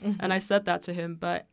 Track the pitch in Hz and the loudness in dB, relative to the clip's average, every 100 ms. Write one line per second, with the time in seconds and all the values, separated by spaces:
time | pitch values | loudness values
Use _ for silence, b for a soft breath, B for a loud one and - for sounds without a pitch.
0 | 202 202 190 190 196 202 202 175 - 175 | -2 0 2 0 4 2 4 -2 -2 -4
1 | 170 165 175 175 - | -4 -4 -2 -2 -4